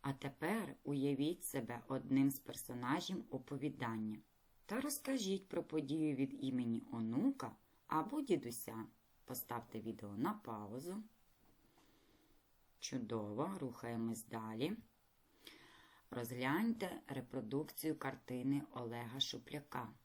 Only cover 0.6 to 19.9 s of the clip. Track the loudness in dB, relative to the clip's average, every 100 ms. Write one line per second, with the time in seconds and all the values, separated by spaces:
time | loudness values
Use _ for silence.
0.6 | -2 -6 -2 2 4 4 2 2 -2 -2
1.6 | -2 -6 -4 -4 4 8 8 6 -8 -8
2.6 | -6 -4 0 0 0 -4 -2 -6 -4 -2
3.6 | -2 -2 -2 0 -2 -4 -10 _ _ -20
4.6 | -4 -2 0 -2 0 0 2 0 0 -2
5.6 | 0 0 2 2 4 4 2 2 2 2
6.6 | 4 2 0 0 2 4 4 4 -4 -8
7.6 | _ _ 2 2 2 -2 4 4 2 -6
8.6 | -6 -6 -8 -12 _ _ -10 -10 -4 -6
9.6 | -4 -6 -4 -6 -6 0 0 0 -6 -6
10.6 | -6 -6 -6 -8 -10 _ _ _ -20 -20
11.6 | _ -20 -20 -20 -20 -20 _ -20 _ _
12.6 | _ _ -4 -2 0 0 0 0 -2 -2
13.6 | -4 -4 -4 0 0 -2 -6 -6 -4 0
14.6 | 0 -2 -10 _ _ _ _ _ -20 -20
15.6 | -20 -20 -20 -20 -8 -6 -4 0 2 4
16.6 | 4 2 -2 -4 -6 -6 -4 -6 0 -2
17.6 | -2 -2 0 0 -2 -6 -6 0 4 2
18.6 | 0 -6 -4 -4 -4 -2 -2 -4 -6 -8
19.6 | -4 -6 -6